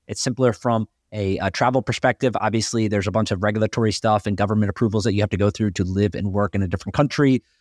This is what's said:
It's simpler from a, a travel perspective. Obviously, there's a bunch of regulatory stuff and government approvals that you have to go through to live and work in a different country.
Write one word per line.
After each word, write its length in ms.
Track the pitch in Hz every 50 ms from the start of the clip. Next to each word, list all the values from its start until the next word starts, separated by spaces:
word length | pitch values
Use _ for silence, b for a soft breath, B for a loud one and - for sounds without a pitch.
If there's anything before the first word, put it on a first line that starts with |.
| _
It's 140 | - 104 -
simpler 320 | - 131 117 113 131 123 107
from 340 | - - 123 117 113 107 - _ _ _ _
a, 260 | - 107 101 95 95
a 140 | - 92 98
travel 300 | - - 120 123 127 135
perspective. 540 | - - 117 - - 127 120 - - 127 104 104
Obviously, 460 | 101 110 104 113 104 - - 113 110
there's 200 | 104 107 101 95
a 40 | 104
bunch 180 | 95 110 110 -
of 140 | 107 87 101
regulatory 480 | 104 107 110 107 104 - 120 113 110
stuff 340 | 98 - - 110 107 104 -
and 100 | 107 101
government 340 | 92 101 101 110 107 107 101
approvals 340 | 98 - 123 110 101 110 92
that 100 | 117 98
you 80 | 101
have 80 | 104 104
to 80 | -
go 120 | 90 101 104
through 220 | - - 110 104
to 120 | 95 - 95
live 320 | 90 95 98 104 101 -
and 180 | - 98 101 92
work 220 | 101 101 98 -
in 80 | 98 98
a 40 |
different 280 | 90 92 95 - 101 -
country. 480 | - 147 - - - 147 135 131 120 - _ _ _